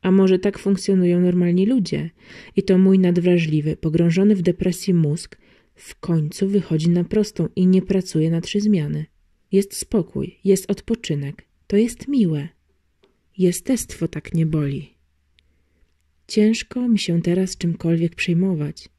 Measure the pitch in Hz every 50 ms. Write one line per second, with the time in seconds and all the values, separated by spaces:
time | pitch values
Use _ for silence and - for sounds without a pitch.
0 | _ 190 190 190 190 190 185 185 185 202 196 - - 196 196 185 - - 196 185
1 | 180 175 175 175 180 180 175 180 180 175 175 180 190 214 262 262 190 - - 147
2 | 147 165 _ _ _ - - - - - - - 196 - 190 185 190 190 190 190
3 | 185 175 175 175 170 180 175 175 165 160 151 151 147 156 156 - - 165 151 165
4 | 170 170 160 180 190 208 214 190 170 180 175 - 185 185 170 - - - 185 170
5 | 160 147 147 170 - - - _ _ _ _ _ _ _ _ _ - - - _
6 | - - 170 160 151 151 - - 196 196 196 208 180 - 160 156 156 170 170 175
7 | 175 170 - 214 208 208 - - - 220 _ - 185 185 185 190 185 190 196 190
8 | 185 - - 160 156 160 165 165 165 - - 202 202 214 208 180 151 147 151 151
9 | 156 - _ _ _ _ _ _ _ _ - 190 202 196 - - - _ - 220
10 | 165 170 - - - - - _ _ 190 196 190 190 - 202 - - - 233 226
11 | - - 160 143 143 139 151 - - _ _ _ _ _ - 202 226 240 233 -
12 | - 269 285 269 220 175 160 147 143 170 _ _ _ _ _ _ _ _ _ _
13 | _ _ _ _ _ _ _ - 185 180 180 - - - 269 233 - - - -
14 | 165 165 - 151 - - - 165 160 160 156 156 147 143 139 139 143 - _ _
15 | _ _ _ _ _ _ _ _ _ _ _ _ _ _ _ _ _ _ _ _
16 | _ _ _ _ _ _ - 214 208 214 226 226 - _ - 254 247 247 226 202
17 | - - 170 170 165 175 175 180 190 190 - - - 170 165 - - 165 170 165
18 | 170 165 - - - - 170 165 185 190 185 156 147 147 156 - - - _